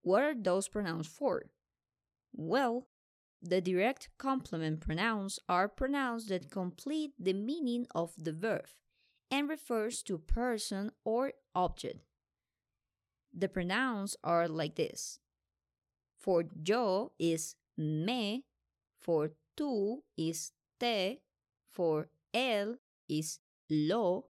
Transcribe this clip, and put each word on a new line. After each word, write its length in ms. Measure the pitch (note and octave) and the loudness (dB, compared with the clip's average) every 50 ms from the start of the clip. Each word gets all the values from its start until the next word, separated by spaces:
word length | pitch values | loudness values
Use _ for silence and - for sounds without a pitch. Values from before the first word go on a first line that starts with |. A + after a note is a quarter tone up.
| - | 4
what 160 | F3 F#3 A3+ | 6 6 6
are 140 | C#4+ D4+ D#4 | 6 4 0
those 320 | A#3+ G3+ F#3 F3+ F#3+ G3 | 0 2 2 2 2 0
pronouns 400 | - - G#3+ G#3 E3+ E3 E3 D#3 | -2 -4 -4 -2 -2 -2 -4 -6
for? 380 | D#3 - - C#4+ B3+ - - - - _ _ _ _ _ _ _ _ _ _ _ _ _ _ _ _ - | -8 -6 -2 0 0 0 0 -4 -8 _ _ _ _ _ _ _ _ _ _ _ _ _ _ _ _ -10
Well, 540 | - D#3 E3 F#3+ C4+ C#4 A#3+ A#3 B3 C4 _ _ _ _ _ _ _ _ _ _ _ | -8 -2 2 2 4 4 2 0 -2 -6 _ _ _ _ _ _ _ _ _ _ _
the 200 | - E3+ F3+ F#3+ | -2 2 2 2
direct 480 | E3+ F#3 F#3 F3+ G3 A#3+ C#4 - - - _ | 2 2 2 4 4 2 2 -2 -10 -20 _
complement 640 | _ - C4+ C4+ C4 - - - D#3+ D#3+ D#3 D#3 D#3 | _ -2 -2 -2 -2 -2 -4 -4 -2 0 0 -2 -2
pronouns 580 | - E3 D#3+ E3+ G3 A3+ A3+ G#3 G3 F#3+ - - _ | -2 -4 -2 0 0 0 0 -2 -4 -6 -8 -8 _
are 220 | - F#3 F3+ F#3+ G#3 | 0 2 2 2 2
pronouns 560 | - - C#4 C4 C#4+ C#4+ C4+ B3 A#3 A3+ A3+ | 0 -2 -2 0 0 0 0 -2 -2 -4 -2
that 260 | G#3+ F#3+ F3+ C3+ C#3+ | -2 -2 -2 -2 -6
complete 640 | - G3 F3+ F3+ F3 - - C#4 D4+ D#4 D4+ C#4+ - | -6 -4 -4 -4 -6 -8 -6 -4 -2 -2 -4 -6 -8
the 140 | - F3+ F#3+ | -2 0 0
meaning 560 | F#3+ G3 G#3 A#3+ D4 E4+ D4+ B3 A#3+ A#3+ A#3+ - - | 0 0 -2 -4 -2 0 0 0 0 0 -2 -2 -2
of 160 | E3 E3+ E3 - | -2 -2 -2 -6
the 160 | - D#3+ E3 D#3+ | -6 -6 -6 -4
verb 320 | D#3+ F#3+ A3+ F#3+ - - - - _ _ _ _ _ _ _ _ _ _ _ | -2 0 0 0 0 -2 -8 -20 _ _ _ _ _ _ _ _ _ _ _
and 160 | C4 C#4 D4 | 0 0 0
refers 560 | C#4+ D#4 D4 - - A#3+ A3 G#3+ A#3 A#3+ - - | -2 -4 -6 -4 -2 0 0 0 0 -4 -6 -4
to 140 | - F#3+ | -4 -4
person 760 | D#3+ D#3 - - A3+ A#3+ B3+ A#3 G#3+ - - G3+ F#3+ G3+ G#3+ - _ _ | -4 0 0 2 2 2 0 0 -2 -2 -4 -4 -4 -4 -6 -8 _ _
or 260 | - A3 A#3+ C4+ C#4 - _ _ _ _ | 0 0 0 0 -2 -4 _ _ _ _
object. 440 | F#3 F3+ F3 - - - - - - _ _ _ _ _ _ _ _ _ _ _ _ _ _ _ _ _ _ _ _ _ _ _ _ _ _ - | 0 2 2 0 -4 -8 -8 -8 -10 _ _ _ _ _ _ _ _ _ _ _ _ _ _ _ _ _ _ _ _ _ _ _ _ _ _ -4
The 140 | E3+ G3 | -2 -2
pronouns 680 | F#3+ - F#3+ F3 F3+ F#3+ A#3 C4 C4 A#3 G3+ G3 G3+ - - - | -2 0 -2 -2 0 0 0 0 0 0 -2 -4 -6 -8 -6 -2
are 240 | D#3 E3+ E3+ E3+ E3 | 2 2 2 2 2
like 260 | D#3 D#3+ D3 D3 - | 0 -2 -2 -2 0
this. 440 | - D#3+ - - - - - - - _ _ _ _ _ _ _ _ _ _ _ _ _ _ _ _ _ _ _ _ | -2 -2 -2 -2 -8 -10 -10 -12 -16 _ _ _ _ _ _ _ _ _ _ _ _ _ _ _ _ _ _ _ _
For 240 | - G3+ F#3 E3 E3+ D#3+ - D#3+ D#3 | 0 4 4 4 2 0 -6 -6 0
yo 480 | F3 G#3+ B3 A#3+ G3+ F#3 G3 A3+ - _ | 0 2 2 4 2 2 2 0 -2 _
is 380 | _ E3 E3+ E3 D#3+ - - - _ _ _ _ | _ 0 2 2 0 -2 -8 -12 _ _ _ _
me, 680 | - D3+ D3+ D#3 D#3 D#3+ G3+ B3+ B3+ A3 G3+ G#3+ B3+ - _ _ _ _ _ _ _ _ _ _ _ | -2 -2 0 0 0 0 0 0 0 -2 -2 -4 -4 -8 _ _ _ _ _ _ _ _ _ _ _
for 320 | - - E3+ D#3 D3 D#3 D#3 _ _ _ _ | -2 0 2 2 2 0 -4 _ _ _ _
tú 420 | - D4 D4 B3+ G#3+ G3 G#3 A#3+ D4 - _ _ | -4 -2 0 2 2 2 0 0 -4 -8 _ _
is 340 | - D#3+ D#3+ E3 - - - _ _ _ _ _ _ | -4 -2 -2 -2 -4 -8 -10 _ _ _ _ _ _
te, 400 | B3 A#3+ A3+ G3+ F#3 G3 B3+ D4+ _ _ _ _ _ _ _ _ _ _ | -2 0 2 2 0 0 -2 -6 _ _ _ _ _ _ _ _ _ _
for 380 | - - F3 E3 D#3 D3+ - - _ _ _ _ - | -4 0 2 2 2 2 0 -4 _ _ _ _ -2
él 400 | A#3 C4 C4 A3+ G3+ G3+ G#3+ A#3+ C4+ _ _ _ _ _ | 0 2 2 2 0 0 -2 -4 -8 _ _ _ _ _
is 320 | - D3+ D#3 D#3 - - - _ _ _ _ _ - | -2 -2 -2 -2 -4 -8 -10 _ _ _ _ _ 0
lo 560 | D#3 D3+ D3+ D#3 G3 A#3+ A3 F3 F3+ G#3 - _ _ | 2 2 4 2 2 2 4 2 2 0 -2 _ _